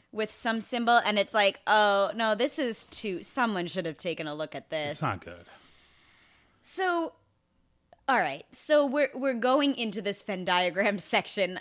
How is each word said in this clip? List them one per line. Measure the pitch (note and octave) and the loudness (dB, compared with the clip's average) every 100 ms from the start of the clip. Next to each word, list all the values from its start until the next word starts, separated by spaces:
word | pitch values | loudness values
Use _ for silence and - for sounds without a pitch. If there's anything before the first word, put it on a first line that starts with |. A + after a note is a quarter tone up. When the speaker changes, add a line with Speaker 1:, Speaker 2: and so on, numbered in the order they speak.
| _ | _
Speaker 1:
with | G#3 G#3+ | -6 -6
some | - A#3 A3+ | -4 -4 -4
symbol, | - A#3+ A#3 A#3+ - | -4 -2 4 4 4
and | G#3 | 2
it's | G3 | 2
like, | A3 G3+ - - | 4 2 2 2
"Oh, | G#3+ G#3 G3 G3 A3 | 6 6 4 2 0
no, | A3+ G#3+ | 0 2
this | B3 - | 0 0
is | B3+ A3 - | -4 -4 -8
too, | - G#3 F3+ | -8 -6 -6
someone | - - A#3 G3 F3 | -6 -2 0 0 -2
should | F#3+ E3 | -4 -6
have | D3+ | -6
taken | F3+ D#3+ D#3 | -6 -4 -6
a | D3 | -6
look | D#3 F3 | -8 -8
at | - | -8
this." | D#3+ D3 | -6 -4
Speaker 2:
It's | D3+ | -4
not | D3 F#2 | -4 -4
good. | - E2+ - - _ _ _ _ _ _ _ _ _ _ | -8 -18 -20 -20 _ _ _ _ _ _ _ _ _ _
Speaker 1:
So, | - - F#4 E4+ E4 - _ _ _ _ _ _ _ - - | -12 -2 0 0 -2 -8 _ _ _ _ _ _ _ -10 -2
all | A#3+ | 0
right. | D#3 C#3 - | 0 -4 -12
So | - - D4+ C#4+ | -12 2 2 4
we're, | C#4+ C#4 B3+ | 2 0 0
we're | C4+ | -2
going | A#3+ B3+ C#4 C#4+ - | 0 2 4 4 0
into | A3+ G3 | -4 -4
this | G3 G3 | -4 -6
Venn | - F#3 F3+ | -6 -6 0
diagram | F3+ F3+ F3 G#3 G3+ | 0 2 2 0 0
<laughs> | - | 0
section | G#3+ - - F3+ F#3 | -2 0 0 -2 -2